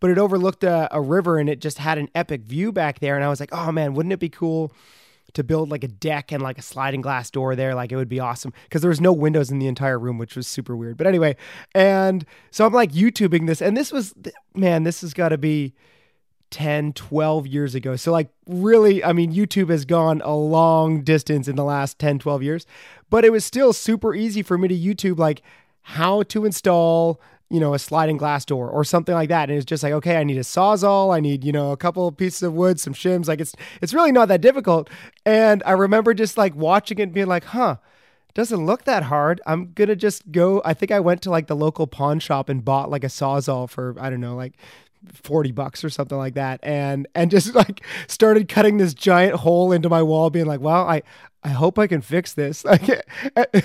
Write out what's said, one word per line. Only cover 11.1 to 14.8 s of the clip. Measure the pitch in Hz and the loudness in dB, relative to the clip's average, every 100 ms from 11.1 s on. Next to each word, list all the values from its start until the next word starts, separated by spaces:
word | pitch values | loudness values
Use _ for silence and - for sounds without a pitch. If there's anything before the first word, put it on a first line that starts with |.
| 180 156 135 - - - 196 | 2 2 -2 -10 -20 -4 2
and | 196 190 190 185 147 - _ | 4 4 2 0 -6 -16 _
so | - 220 | 0 2
I'm, | |
like, | 240 202 | 4 2
YouTubing | 151 226 220 196 170 165 | 2 2 2 2 2 0
this, | 160 | 0
and | 185 226 | 0 0
this | 285 | -2
was, | 277 190 - | -4 -8 -12
th-, | - - _ 190 | -18 -18 _ 0
man, | 185 165 | 2 2